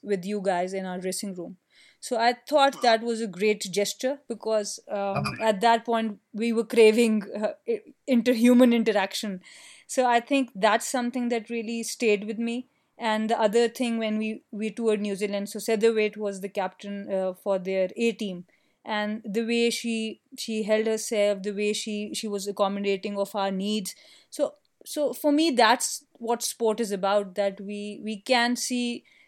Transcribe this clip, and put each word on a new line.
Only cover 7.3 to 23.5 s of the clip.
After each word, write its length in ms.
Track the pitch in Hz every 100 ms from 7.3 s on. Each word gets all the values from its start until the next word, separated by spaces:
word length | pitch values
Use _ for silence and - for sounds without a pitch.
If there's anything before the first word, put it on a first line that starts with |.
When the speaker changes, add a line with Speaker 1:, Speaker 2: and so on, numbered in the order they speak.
Speaker 1:
uh, 200 | 208 214 - -
i-, 140 | 233 - - -
interhuman 640 | 240 240 226 240 247 247
interaction. 680 | 233 226 202 190 - 214 185 - - - - -
So 160 | - 247
I 140 | 233
think 320 | 240 277 247
that's 340 | 190 214 226 -
something 420 | 254 240 254 240
that 200 | 233 214
really 320 | 233 214 233
stayed 440 | 226 - 220 208 208
with 100 | 220
me. 300 | 233 240 - _ _ -
And 340 | 226 214 220
the 100 | 233
other 260 | 220 233 233
thing, 300 | 233 240 226
when 220 | 220 214
we, 240 | 220 220 _
we 180 | 202 220
toured 320 | 214 226 208
New 140 | 208 196
Zealand, 340 | 202 202 202
so 80 | 214
Satterthwaite 580 | 214 220 226 220 214 214
was 260 | 202 196
the 80 | 196
captain, 600 | 202 190 - 202 202 202
uh, 220 | 190 190
for 240 | 180 208 190
their 320 | 180 190 185 226
A 140 | 233
team. 340 | 226 208 175 - _ _ _ -
And 380 | 208 208 214 220
the 180 | 208
way 280 | 226 233 233
she, 500 | 233 233 226 220 - _ 262
she 240 | - 220
held 220 | 208 214 220
herself, 560 | 220 - 214 208 202
the 120 | 202
way 200 | 202 208
she, 400 | 214 226 208 208
she 140 | - 220
was 200 | 202 202
accommodating 720 | 202 196 202 202 196 208 202
of 180 | 196 214
our 140 |
needs. 460 | 196